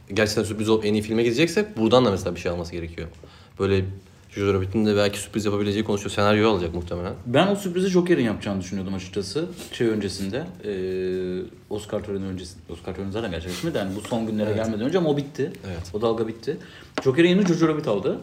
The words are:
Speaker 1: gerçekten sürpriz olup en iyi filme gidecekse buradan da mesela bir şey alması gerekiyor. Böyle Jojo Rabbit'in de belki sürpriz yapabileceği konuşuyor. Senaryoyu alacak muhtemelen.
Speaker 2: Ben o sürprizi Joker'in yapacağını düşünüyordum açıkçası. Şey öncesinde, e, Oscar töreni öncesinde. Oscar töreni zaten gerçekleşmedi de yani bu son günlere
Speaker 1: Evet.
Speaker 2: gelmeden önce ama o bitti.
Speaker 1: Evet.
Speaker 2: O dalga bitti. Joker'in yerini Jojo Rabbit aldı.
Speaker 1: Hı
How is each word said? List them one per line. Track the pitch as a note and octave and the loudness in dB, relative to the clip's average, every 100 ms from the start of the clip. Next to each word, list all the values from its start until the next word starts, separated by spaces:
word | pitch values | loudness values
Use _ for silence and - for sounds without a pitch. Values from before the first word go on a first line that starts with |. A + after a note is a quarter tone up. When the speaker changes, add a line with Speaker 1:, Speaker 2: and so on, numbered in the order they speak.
| - | -4
Speaker 1:
gerçekten | G2+ G#2+ A#2 | 2 2 2
sürpriz | G2 G#2+ G#2+ | -2 -2 2
olup | A2 | 2
en | G#2 | 4
iyi | G#2+ | 0
filme | G#2+ A2+ | 0 0
gidecekse | A#2+ A#2 E3 G#3+ G#3 - | 2 2 2 0 -2 0
buradan | A2 B2 | 4 6
da | A#2+ | 6
mesela | F#2+ F#2+ | 2 -2
bir | E2+ | -4
şey | F2+ | -4
alması | F2 E2+ | -4 -6
gerekiyor. | F2 E2 E2+ D#2+ - - - - - | -8 -10 -10 -12 -14 -20 -20 -20 -4
Böyle | G2 G2 F#2+ F#2+ - - - | 2 2 0 -6 -16 -20 -12
Jojo | G#2 G2+ | -2 2
Rabbit'in | G2 F#2+ A2 G#2+ | 2 0 2 2
de | G2+ | 4
belki | G2+ - | 2 0
sürpriz | - A2 | -6 -2
yapabileceği | G2+ G2+ G#2 G#2 | 0 0 0 0
konuşuyor. | G#2 G2+ G2+ | 0 -2 -2
Senaryoyu | G#2+ G#2 G#2+ A2 | 2 4 6 6
alacak | F#2+ E2+ | 4 0
muhtemelen. | F2+ E2+ F2 F#2 A2+ A#2+ | -4 -6 -6 -6 -8 2
Speaker 2:
Ben | C3+ G3 | 4 4
o | G3+ | 2
sürprizi | F#3 F3 F#3+ | -2 0 2
Joker'in | F3+ F3 D#3 | 4 4 4
yapacağını | A2+ G2 G#2+ F#2+ | 2 0 -2 -4
düşünüyordum | F2 G2 F#2 | -4 -6 -6
açıkçası. | F#2+ - G#2+ F#2 D3 F3+ - - | -6 -6 -6 -4 -4 -6 -8 -12
Şey | - A#2 | 0 0
öncesinde, | G#2+ G2 - G2 B2 F3 - | 2 -2 -4 -4 -4 -6 -8
e, | G#2+ F#2+ F#2 F#2 F#2 F#2 F2+ F2+ - - - | -6 -4 -2 -2 -2 -2 -2 -4 -8 -14 -10
Oscar | G#2 - G#2 | -8 -4 -6
töreni | G2+ G2 F#2+ | -4 -4 -4
öncesinde. | F#2 F2 - - | -6 -10 -14 -14
Oscar | E2+ F#2+ | -10 -8
töreni | F#2 G2 | -6 -6
zaten | G#2+ A2+ | -4 -4
gerçekleşmedi | E2 F2+ F2+ E3+ | -6 -6 -6 -4
de | C3 | -2
yani | G2 G2 | -4 -6
bu | |
son | - A#2 A2 | -4 -2 0
günlere | G#2+ G#2 | 0 0
Speaker 1:
Evet. | G#2 | 0
Speaker 2:
gelmeden | A2 G#2+ C3 | 0 0 0
önce | F#3 | 2
ama | D#3+ | 2
o | C#3+ | 0
bitti. | - - C#3+ - F#2+ | -2 -4 -4 -6 -8
Speaker 1:
Evet. | E2+ - | -8 -6
Speaker 2:
O | G#2 | 0
dalga | A#2 A2+ A2 | 0 2 -2
bitti. | - - E3 - - - - | -4 -6 -6 -10 -20 -10 0
Joker'in | C3+ C3 F3 | 2 6 6
yerini | F#3 F#3 | 6 4
Jojo | D#3+ D#3+ | 4 4
Rabbit | D3+ C#3 | 4 0
aldı. | G2+ C#3+ | 0 0
Speaker 1:
Hı | A3+ | -2